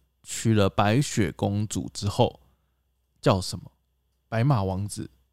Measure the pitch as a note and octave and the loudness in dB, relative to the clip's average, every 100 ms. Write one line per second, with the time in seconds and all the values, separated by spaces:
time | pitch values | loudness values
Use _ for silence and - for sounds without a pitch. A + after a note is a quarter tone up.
0 | _ _ - - A2+ G#2+ F#2+ - G#2 A#2+ | _ _ -14 -4 2 4 4 4 2 2
1 | D3 - E2+ - G2+ G2+ G#2+ F#2 B1 - | 0 0 -2 0 -2 -2 -4 -6 -8 -6
2 | G2+ - A2+ - _ _ _ _ _ _ | -4 0 0 -2 _ _ _ _ _ _
3 | _ _ C#3+ G2 - - - - _ _ | _ _ 0 0 -2 -10 -14 -20 _ _
4 | _ _ _ A2+ C#3 A#2+ F#2+ F#2+ G2+ - | _ _ _ 0 2 2 0 -4 -6 -8
5 | - _ _ | -12 _ _